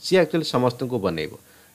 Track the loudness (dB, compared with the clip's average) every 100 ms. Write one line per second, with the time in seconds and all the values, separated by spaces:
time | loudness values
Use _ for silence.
0 | 2 4 4 0 0 0 0 0 -4 -2
1 | -2 -2 -6 -10 _ -20 _